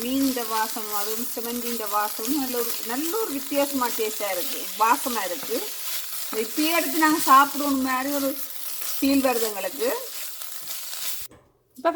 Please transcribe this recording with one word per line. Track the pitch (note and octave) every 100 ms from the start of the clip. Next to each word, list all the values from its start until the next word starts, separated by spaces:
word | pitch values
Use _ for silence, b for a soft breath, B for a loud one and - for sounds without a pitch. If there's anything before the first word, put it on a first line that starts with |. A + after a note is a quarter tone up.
மீனின் | A#3 C4+ C4+ B3 A3
வாசமும், | A3 A3 A#3+ G#3+ G#3
அதுவும் | G#3+ A3 B3+
செமந்தியின் | B3+ A3+ A#3+ A#3+ A#3 G#3+ G#3
வாசமும் | G#3 - A3 D4
நல்ல | B3+ A#3+
ஒரு, | A#3 - A3
நல்ல | B3+ E4 G#4+
ஒரு | G#4+ C#4
வித்தியாசமா | - C#4+ C#4+ C#4 A#3 A3+
டேஸ்டா | A3 - G3+ F3+
இருக்கு, | E3 - - -
வாசமா | A3 C#4 C4 A#3 F#3
இருக்கு. | E3+ - A#3+ G#4 - - - - - -
இந்த | A3 A#3
இப்பயே | - D#4 E4
எடுத்து | D4 D#4 D#4
நாங்க | D#4+ -
சாப்பிடணும் | C4+ C#4+ C#4+ C#4+ C4+ C4
மாதிரி | B3+ C4+ C#4+
ஒரு | C#4 C#4 - - - - -
ஃபீல் | - C4+ C#4 C4
வருது | A#3 A3+
எங்களுக்கு. | G3+ F#3 C#4 A#3 A#4 B4 - - - - - - - - - - - - - _ _ _ -
இப்ப | E4